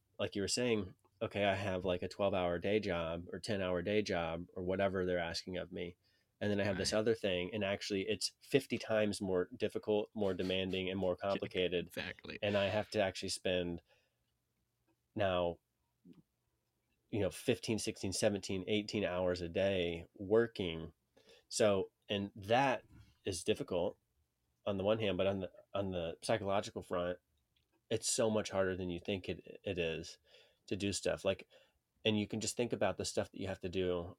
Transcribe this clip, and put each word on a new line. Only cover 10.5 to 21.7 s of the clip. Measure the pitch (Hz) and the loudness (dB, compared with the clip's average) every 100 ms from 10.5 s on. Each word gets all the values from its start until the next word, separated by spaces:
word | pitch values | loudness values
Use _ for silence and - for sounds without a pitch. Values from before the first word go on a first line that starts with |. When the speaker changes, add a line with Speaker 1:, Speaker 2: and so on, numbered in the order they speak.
| 92 95 92 92 | 0 0 0 -2
Speaker 1:
and | 98 | 0
more | 92 90 | 0 0
Speaker 2:
<laughs> | 98 | 0
Yeah, | 98 | -2
Speaker 1:
complicated. | 95 95 90 87 85 - | -2 0 2 0 -2 -6
Speaker 2:
exactly. | 90 - - - | -8 -8 -12 -4
Speaker 1:
And | 104 101 | 0 2
I | 98 | 2
have | 107 101 | 2 0
to | 107 | 0
actually | 95 - 95 | 0 0 -6
spend | - 95 90 87 85 - _ _ _ _ _ _ _ _ _ _ _ _ 107 | -4 0 0 0 -4 -10 _ _ _ _ _ _ _ _ _ _ _ _ -2
now, | 98 90 87 82 _ _ _ _ - - _ _ _ _ _ _ _ _ _ | 0 2 0 -4 _ _ _ _ -20 -20 _ _ _ _ _ _ _ _ _
you | 110 | 0
know, | 92 | 0
fifteen, | - - 120 - 107 | 0 0 0 0 -2
sixteen, | - - 98 | -2 -4 -4
seventeen, | 92 110 101 - 95 90 | 0 2 2 -2 -4 0
eighteen | 107 104 110 | 0 0 0
hours | 90 90 92 90 | 0 2 0 0
a | 85 | -2
day | 95 98 95 87 85 85 - | 0 2 2 0 -2 -8 -10
working. | 95 110 117 - 90 82 80 - _ _ - - - | 2 4 4 0 -2 -4 -8 -14 _ _ -20 -20 -6
So, | - 110 | 4 4